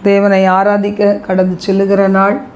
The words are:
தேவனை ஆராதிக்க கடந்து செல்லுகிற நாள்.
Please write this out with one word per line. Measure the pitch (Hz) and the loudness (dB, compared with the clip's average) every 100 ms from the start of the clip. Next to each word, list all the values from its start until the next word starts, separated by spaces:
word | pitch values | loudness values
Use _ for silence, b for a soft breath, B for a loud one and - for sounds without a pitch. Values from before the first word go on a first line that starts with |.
தேவனை | 196 202 202 190 190 185 | 2 2 2 2 2 2
ஆராதிக்க | 202 208 202 202 202 - | 0 0 -2 -2 0 -2
கடந்து | - 185 185 180 - | -2 -2 -2 -2 -2
செல்லுகிற | 196 196 196 196 190 | -2 0 0 2 2
நாள். | 196 269 - | 0 -2 -8